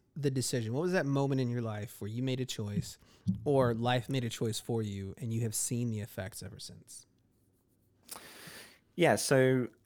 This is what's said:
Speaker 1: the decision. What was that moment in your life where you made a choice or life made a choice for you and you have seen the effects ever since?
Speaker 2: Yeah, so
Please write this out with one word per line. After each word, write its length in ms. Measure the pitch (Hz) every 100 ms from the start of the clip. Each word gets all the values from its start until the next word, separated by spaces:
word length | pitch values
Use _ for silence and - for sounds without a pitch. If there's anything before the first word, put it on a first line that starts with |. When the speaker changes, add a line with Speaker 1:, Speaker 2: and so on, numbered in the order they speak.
| _ -
Speaker 1:
the 140 | 139
decision. 420 | 131 - 127 110
What 80 | 127
was 80 | 180
that 140 | 180 139
moment 340 | 139 139 135
in 80 | 123
your 120 | 120
life 340 | 113 104 104 -
where 100 | 101
you 120 | 113
made 160 | 131 131
a 40 | 123
choice 520 | - 104 104 - - - - - - 147
or 280 | 135 123
life 340 | 113 120 123 -
made 140 | 135 120
a 40 |
choice 300 | - 120 139
for 220 | - 117
you 320 | 107 98 98 -
and 140 | 117
you 80 | 113
have 140 | 117 -
seen 340 | - 120 120
the 80 | 110
effects 420 | 101 - 95 -
ever 160 | 95 98
since? 460 | - 92 - - - _ _ _ _ _ _ _ _ _ - - - - - - - - _ -
Speaker 2:
Yeah, 200 | 160 104
so 520 | - 135 131 131 120 -